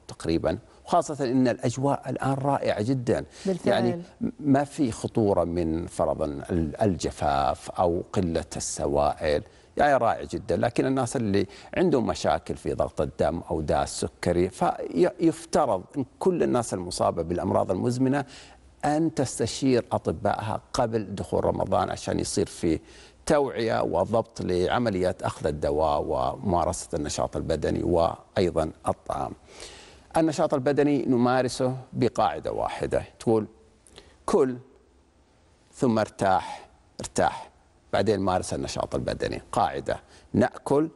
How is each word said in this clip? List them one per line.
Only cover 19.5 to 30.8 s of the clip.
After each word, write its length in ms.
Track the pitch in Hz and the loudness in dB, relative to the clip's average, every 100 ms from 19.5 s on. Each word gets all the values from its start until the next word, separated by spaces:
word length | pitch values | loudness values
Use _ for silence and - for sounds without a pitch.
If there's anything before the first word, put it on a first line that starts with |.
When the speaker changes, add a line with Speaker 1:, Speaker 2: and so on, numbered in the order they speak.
| - 135 123 - | 0 2 2 2
Speaker 1:
أطبائها 680 | - - 82 101 - 110 101 - | -2 -2 0 0 0 -2 -6 -4
قبل 420 | - 120 113 98 | -2 0 -2 -4
دخول 300 | 98 92 92 | -6 -2 0
رمضان 460 | 87 90 90 92 92 | 0 0 0 0 0
عشان 300 | - - 90 | -4 -4 -2
يصير 260 | 85 - 92 | -2 -2 -2
في 340 | - 87 78 - - - - - | -2 -2 -2 -4 -20 -20 -8 0
توعية 560 | 151 139 87 113 113 | 2 2 -2 -2 0
وضبط 580 | 117 85 98 113 113 - | 0 0 2 0 -2 -4
لعملية 760 | 92 90 90 123 120 92 90 80 | -2 0 2 2 0 0 0 -2
أخذ 240 | - - 80 | -4 -2 -2
الدواء 580 | 76 73 73 78 73 78 | -2 0 2 2 2 0
وممارسة 840 | 71 64 65 101 87 80 92 - | -2 -2 -2 0 0 0 -2 -4
النشاط 420 | 82 73 - 64 78 | -6 -4 -2 -4 -4
البدني 460 | 73 78 85 85 | -2 -2 0 0
وأيضًا 880 | 82 85 82 80 - - 90 80 80 - - | 0 2 2 -2 -6 0 0 2 -2 -4 -6
الطعام. 440 | 95 - 71 67 - - - - - - - - - | -6 -6 -6 -6 -8 -18 -20 -18 -20 -20 -20 -4 0
النشاط 380 | 160 147 156 | 0 2 0
البدني 500 | 147 131 143 | 0 2 2